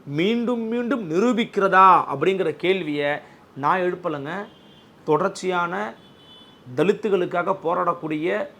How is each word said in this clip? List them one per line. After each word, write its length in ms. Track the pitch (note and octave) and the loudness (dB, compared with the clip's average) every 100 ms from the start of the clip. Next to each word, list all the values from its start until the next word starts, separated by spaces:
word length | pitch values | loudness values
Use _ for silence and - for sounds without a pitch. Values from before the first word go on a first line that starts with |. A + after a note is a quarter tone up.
| - | -8
மீண்டும் 540 | D3 F#3+ A#3+ A#3 A#3+ | -2 0 0 -2 -2
மீண்டும் 500 | A3 A#3+ A#3+ B3 E3+ | -4 -4 -2 -4 -2
நிரூபிக்கிறதா 920 | E3 A#3+ A3 A3+ G3+ F#3+ F#3 F#3+ E3 C#3 | 0 2 2 -2 0 4 8 8 8 4
அப்படிங்கிற 420 | C#3 D#3+ F#3+ F3 D3 | -2 0 0 -2 -2
கேள்வியை 640 | F3 F#3+ D#3 D3 C#3+ D3 - - - C3+ | -2 0 -2 -2 -2 -4 -8 -20 -20 -4
நான் 240 | D3 F#3 | -2 0
எழுப்பலைங்க. 680 | F3+ E3+ E3+ D3 C#3 F#3 A3 - - - - - | -2 -4 -6 -6 -8 -10 -12 -18 -20 -20 -20 -12
தொடர்ச்சியான 880 | - D3+ F#3+ F#3+ F#3 F3 E3+ F#3 A3 - - - - - - - B2 B2+ | 0 2 0 -2 -4 -2 -2 -4 -8 -12 -20 -20 -20 -20 -20 -20 -8 0
தலித்துகளுக்காக 840 | F3 G#3 G#3+ F#3+ F3 F3 F3+ F#3+ | 2 2 0 0 0 -2 -2 -2
போராடக்கூடிய, 840 | D#3 F3+ F3 E3 D#3 D#3 E3+ G#3 G3 - | -2 0 0 -2 -4 -4 -2 -4 -6 -12